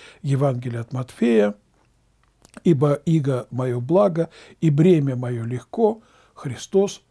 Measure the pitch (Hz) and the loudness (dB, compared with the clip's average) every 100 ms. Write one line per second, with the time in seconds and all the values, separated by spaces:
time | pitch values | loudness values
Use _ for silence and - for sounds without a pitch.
0 | - - 143 135 139 123 123 117 113 127 | -20 -10 -2 0 0 -2 -6 -8 -8 -8
1 | 127 - 240 220 208 208 _ _ _ _ | -8 -2 2 2 2 -2 _ _ _ _
2 | _ _ _ _ _ - 185 139 147 139 | _ _ _ _ _ -2 0 2 2 0
3 | - 160 139 127 - 120 127 123 123 185 | 0 0 0 -4 -6 -6 -4 -4 0 2
4 | 202 165 165 - - - 160 147 185 165 | 2 0 -6 -8 -20 -2 0 4 4 4
5 | 139 123 123 120 113 123 - - 214 226 | 2 -4 -6 -6 -6 -8 -8 -2 0 -2
6 | _ _ _ - 143 117 - 196 196 - | _ _ _ -14 -12 -12 -4 -2 -2 -4
7 | _ | _